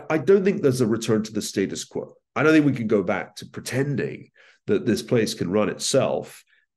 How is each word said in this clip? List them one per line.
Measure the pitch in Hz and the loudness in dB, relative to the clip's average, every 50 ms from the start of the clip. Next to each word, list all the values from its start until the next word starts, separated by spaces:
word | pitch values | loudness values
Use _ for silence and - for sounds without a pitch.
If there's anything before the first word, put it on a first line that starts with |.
| - - | -2 -2
I | 160 156 | -2 0
don't | 131 185 196 208 185 | 4 4 4 4 4
think | 202 180 - | 2 0 2
there's | - 135 127 127 | 2 2 2 2
a | 120 | 2
return | 104 113 110 - - 110 110 | 0 0 0 0 0 0 0
to | 107 - | 0 -2
the | - 104 | -6 -6
status | - - - 107 95 90 82 - - | -6 -4 -2 -2 -2 -2 -4 -8 -10
quo. | - - - - - - _ _ _ - | -8 -8 -10 -10 -10 -14 _ _ _ -2
I | - | 0
don't | 139 156 | 4 4
think | 160 156 143 | 6 6 6
we | 143 | 4
can | 131 120 113 107 | 2 0 0 0
go | 110 101 | 2 2
back | 87 98 101 87 76 - - | 2 0 -2 -4 -6 -10 -14
to | - - | -18 -18
pretending | - - - - - 117 131 143 147 139 113 78 67 73 - - - _ _ _ _ _ _ - | -16 -14 -12 -10 -6 -4 -4 -2 -2 -2 -4 -4 -6 -8 -10 -18 -20 _ _ _ _ _ _ -4
that | - 104 87 - | -2 -2 0 2
this | 117 104 - | 0 0 0
place | - - 131 117 107 104 | 0 0 0 2 2 0
can | - - 98 87 | -2 -4 -4 -2
run | 95 107 104 90 | 0 0 0 0
itself, | - - - - - 131 107 73 67 80 - - - - _ _ _ _ _ _ _ | -2 -4 -2 0 0 2 2 0 -2 -4 -6 -10 -16 -20 _ _ _ _ _ _ _